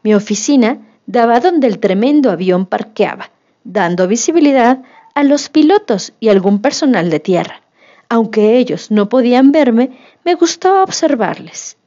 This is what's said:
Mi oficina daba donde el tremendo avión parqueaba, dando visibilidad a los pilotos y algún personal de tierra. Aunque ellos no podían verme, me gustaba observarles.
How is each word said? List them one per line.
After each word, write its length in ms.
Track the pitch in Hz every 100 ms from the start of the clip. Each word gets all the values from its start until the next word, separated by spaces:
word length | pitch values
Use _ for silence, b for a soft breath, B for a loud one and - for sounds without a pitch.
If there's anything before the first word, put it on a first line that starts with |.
Mi 140 | 214 208
oficina 640 | 208 202 - 285 220 277 B B -
daba 340 | 226 233 233
donde 280 | 349 339 254
el 100 | 185
tremendo 540 | 202 190 247 294 262
avión 340 | 165 185 180 190
parqueaba, 640 | 208 202 - 190 - - _ _ _
dando 440 | - 185 175 180 180
visibilidad 760 | 233 - 330 285 269 233 262 B B B
a 100 | -
los 260 | 285 285 -
pilotos 640 | 311 302 415 415 196 - _
y 100 | 220
algún 320 | 196 190 202
personal 500 | 247 277 294 214 170
de 80 | 151
tierra. 420 | 170 175 - - _ b b b b
Aunque 460 | 233 220 220 214 247
ellos 320 | 247 185 -
no 180 | 208 202
podían 440 | 262 240 247 269
verme, 480 | 311 262 226 262 B B B
me 100 | 339
gustaba 480 | 349 339 - 370 392
observarles. 960 | 381 - 320 240 180 - 165 - - -